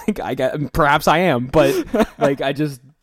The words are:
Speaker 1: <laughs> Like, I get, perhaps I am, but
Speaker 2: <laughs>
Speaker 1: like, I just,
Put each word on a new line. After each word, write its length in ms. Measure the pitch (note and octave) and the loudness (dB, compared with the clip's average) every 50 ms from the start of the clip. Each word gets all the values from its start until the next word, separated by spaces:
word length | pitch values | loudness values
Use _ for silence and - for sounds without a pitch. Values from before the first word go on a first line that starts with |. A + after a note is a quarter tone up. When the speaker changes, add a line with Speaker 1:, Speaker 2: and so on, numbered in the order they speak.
Speaker 1:
<laughs> 40 | - | -6
Like, 140 | - G3+ - | -6 -6 -4
I 140 | - - C3+ | -6 -6 -4
get, 380 | C3+ C3 B2+ - D3+ C#3+ B2+ | -2 -2 -2 -2 -4 -6 -4
perhaps 360 | - E3 D#3 C#3+ D3 D#3 - F#3+ | 0 0 2 4 2 2 2 2
I 100 | D3+ E3 | 2 2
am, 280 | F#3 E3+ C3+ A#2+ B2+ C3 | 2 2 0 0 -2 0
but 260 | - D#3 C#3+ - F#4+ F4+ D4+ - - G#3+ A3 - - | 2 2 4 4 2 0 -2 -2 0 0 0 0 -2
Speaker 2:
<laughs> 40 | - | -2
Speaker 1:
like, 200 | - - C#3+ - | 0 0 0 0
I 120 | C#3+ C#3 | -2 -4
just, 280 | C#3+ C#3 D3+ D3 C3+ B2 _ C3+ _ _ | -2 -2 -4 -4 -6 -10 _ -20 _ _